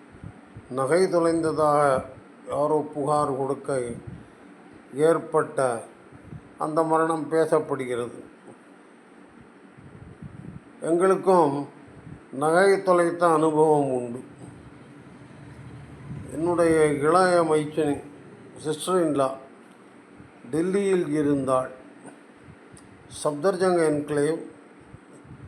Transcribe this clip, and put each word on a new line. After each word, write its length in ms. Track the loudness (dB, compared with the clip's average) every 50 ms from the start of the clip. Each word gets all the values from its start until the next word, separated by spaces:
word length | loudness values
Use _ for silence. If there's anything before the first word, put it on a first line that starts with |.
| -20 -20 -20 -18 -18 -18 -18 -20 -20 -20 -20 -20 -16 -10
நகை 340 | -4 -4 0 2 2 2 2
தொலைந்ததாக 1000 | 2 2 2 2 2 0 0 0 -2 0 2 2 2 4 4 4 4 2 0 -2 -8 -16 -20 -20 -20 -20 -20 -10 -6
யாரோ 380 | -2 -2 0 2 0 0 -2 -4 -6
புகார் 440 | -4 -2 0 0 0 0 0 -2
கொடுக்க 540 | -4 -4 -4 -4 -6 -4 -4 -4 -4 -4 -6 -10 -12 -14 -16 -16 -18 -20 -20 -20 -20 -20 -20 -20 -20 -20 -20 -20 -20 -20 -14 -2
ஏற்பட்ட 920 | 2 2 4 4 2 -2 0 0 0 0 0 -2 -2 -2 -2 -2 -4 -10 -16 -20 -20 -20 -20 -20 -20 -20 -18 -18 -18 -18 -20 -10
அந்த 260 | -8 -8 -2 0 0 0
மரணம் 480 | 2 2 0 2 0 -2 -4 -4 -2
பேசப்படுகிறது. 920 | 0 0 2 2 2 0 0 -2 -6 -6 -4 -6 -6 -6 -6 -8 -12 -16 -18 -20 -20 -20 -20 -20 -20 -20 -20 -20 -20 -20 -20 -20 -20 -20 -20 -20 -20 -20 -20 -20 -20 -20 -20 -20 -20 -20 -20 -20 -20 -20 -20 -20 -20 -20 -20 -20 -20 -18 -18 -18 -18 -16 -18 -16 -18 -18 -20 -20 -16 -10
எங்களுக்கும் 880 | -4 -2 0 2 4 4 4 4 4 4 6 6 6 4 2 -2 -6 -8 -14 -20 -20 -20 -20 -20 -20 -20 -20 -20 -20 -14
நகை 520 | -6 -2 0 2 4 4 6 4 4 2 2
தொலைத்த 440 | 2 4 4 4 2 0 2 2
அனுபவம் 640 | 2 4 4 4 2 4 4 4 4 4 2 2 0
உண்டு. 320 | -2 -4 -4 -6 -10 -12 -12 -16 -20 -20 -20 -20 -20 -20 -20 -20 -20 -20 -20 -20 -20 -20 -20 -20 -20 -20 -20 -20 -20 -20 -20 -20 -20 -20 -20 -18 -18 -18 -18 -20 -20 -18 -16 -14 -14 -14 -14 -12 -8
என்னுடைய 520 | -4 -2 -2 2 2 4 4 6 4 4
இளைய 580 | 4 2 2 2 4 4 6 6 6 4 4 4
மைச்சினி, 580 | 4 2 0 0 -2 -2 -2 0 0 -2 -4 -6 -16 -20 -20 -20 -20 -20 -20 -20 -20 -20 -10 -6
sister 420 | -6 -6 -6 -4 0 0 2 2
in 80 | 2 2
law, 160 | 0 0 0 -2 -8 -16 -20 -20 -20 -20 -20 -20 -20 -20 -20 -20 -20 -20 -20 -20 -20 -20 -20 -20 -20 -12 -6
டெல்லியில் 600 | -4 -2 -2 0 0 0 0 2 0 0 0 -2
இருந்தாள். 600 | -2 0 0 0 0 0 0 0 0 0 0 -4 -12 -18 -20 -20 -20 -20 -20 -20 -20 -20 -20 -20 -20 -20 -20 -20 -20 -20 -20 -20 -20 -20 -20 -20 -20 -20 -20 -20 -16 -4 -4
சப்தர்ஜங் 560 | -4 -4 0 0 0 0 2 0 2 2 2
என்க்ளேவ், 600 | 2 2 0 -2 -2 -2 -2 0 0 0 -2 -4 -8 -16 -18 -20 -20 -20 -20 -20 -20 -20 -20 -20 -20 -20 -20 -20 -20 -20 -20 -18 -18